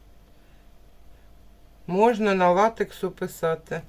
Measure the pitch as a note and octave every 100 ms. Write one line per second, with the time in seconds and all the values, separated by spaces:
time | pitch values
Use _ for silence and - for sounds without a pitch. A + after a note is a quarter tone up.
0 | - - - - - - - - - -
1 | - - - - - - - - - F#3
2 | A#3 G#3 G#3 F#3+ F3+ F#3 A3 A3+ G3+ -
3 | F#3 - F3+ - E3 D#3+ - E3